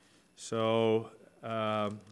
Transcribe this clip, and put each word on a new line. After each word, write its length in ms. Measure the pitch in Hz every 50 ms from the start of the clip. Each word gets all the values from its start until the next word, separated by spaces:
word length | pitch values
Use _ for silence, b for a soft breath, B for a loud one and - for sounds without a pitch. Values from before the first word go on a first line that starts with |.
| b b b b b b b
So, 760 | - - - 113 113 110 113 113 113 113 113 110 110 110 107 - - - - - _ -
um, 580 | 117 113 113 110 107 107 107 104 104 107 107 - -